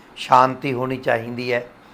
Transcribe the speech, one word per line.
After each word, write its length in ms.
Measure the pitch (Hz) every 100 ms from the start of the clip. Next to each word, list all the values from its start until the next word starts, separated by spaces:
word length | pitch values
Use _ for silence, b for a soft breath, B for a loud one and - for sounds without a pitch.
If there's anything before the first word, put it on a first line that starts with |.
| B -
ਸ਼ਾਂਤੀ 560 | - 131 131 127 143
ਹੋਣੀ 240 | 123 127 127
ਚਾਹੀਦੀ 540 | 131 117 117 120 123
ਹੈ, 120 | 120 123 - B